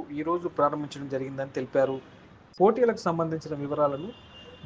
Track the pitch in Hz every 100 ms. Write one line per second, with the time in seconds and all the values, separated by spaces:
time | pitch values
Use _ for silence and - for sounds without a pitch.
0 | 147 147 160 175 170 156 143 151 143 139
1 | 139 131 131 135 135 135 127 143 135 131
2 | - - - - - - 196 233 233 226
3 | 180 165 160 160 156 147 143 147 147 139
4 | 196 - - - - -